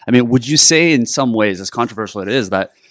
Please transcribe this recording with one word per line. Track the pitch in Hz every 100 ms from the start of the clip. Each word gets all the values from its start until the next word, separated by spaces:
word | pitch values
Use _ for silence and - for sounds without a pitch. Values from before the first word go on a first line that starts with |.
| -
I |
mean, | 123 120
would | 127 120
you | 151
say | - 160 170
in | 147
some | 113 - 131
ways, | 110 107 92
as | 95
controversial | - 120 107 104 104
it | 95
is, | 127 98
that | 95 95 _ _